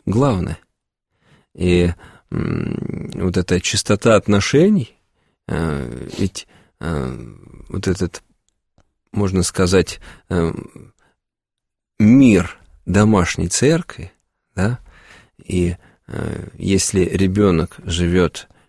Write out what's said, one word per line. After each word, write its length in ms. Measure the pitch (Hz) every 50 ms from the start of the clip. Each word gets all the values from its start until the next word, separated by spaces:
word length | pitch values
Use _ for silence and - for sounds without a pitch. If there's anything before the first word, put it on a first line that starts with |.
| -
главное. 500 | 98 95 117 139 139 107 92 - - - - _ _ _ _ _ _ _ _ _ _ _ _ _ _ _ _ _ _ -
И, 380 | - 90 90 87 87 87 87 87 - - - - - _ -
м, 800 | 50 - - 50 50 50 50 50 50 - - - - - - - -
вот 220 | - 92 90 85
эта 220 | 95 87 - 92 87
чистота 540 | - - - - - - 104 101 - 117 110
отношений, 800 | 98 - - 104 101 - - - 143 175 208 214 175 117 - _ _ _ _ _ _ _ _ _ _ -
э, 640 | - 71 76 82 80 73 69 65 58 60 64 60 - -
ведь, 300 | - 98 92 - - - _ _ _ _ _ _ -
э, 380 | - 85 80 71 65 64 58 58 58 55 50 50 - - - - - -
вот 180 | - 95 -
этот, 360 | 95 87 - 92 85 - - _ _ _ _ _ _ _ _ _ _ _ _ _ _ _ _ _ - -
можно 300 | 101 101 92 95 92 87
сказать, 560 | - - - 92 87 95 92 85 - - - - - - - _ -
э, 220 | 92 87 82 80 - - - - - - - - _ _ _ _ _ _ _ _ _ _ _ _ _ _ _ _ _ _ _ _ _ -
мир 580 | 104 107 123 139 135 120 104 90 85 - - _ _ _ _ _ -
домашней 640 | - 90 101 107 110 110 95 87 - - - 85
церкви, 640 | 87 - - 120 143 165 165 - - - - - - _ _ _ _ _ _ _ _ -
да, 240 | 92 95 110 123 - - - - - - - - - _ _ _ _ -
и, 320 | - - 90 87 85 87 - _ _ _ _ _
э, 400 | - - - - - - - - - -
если 440 | - - 95 98 92 - - - 95 87
ребёнок 720 | 82 - - 98 92 92 104 104 98 87 80 85 - - - -
живёт 640 | 95 82 85 87 85 87 92 87 85 - - - _ _ _ _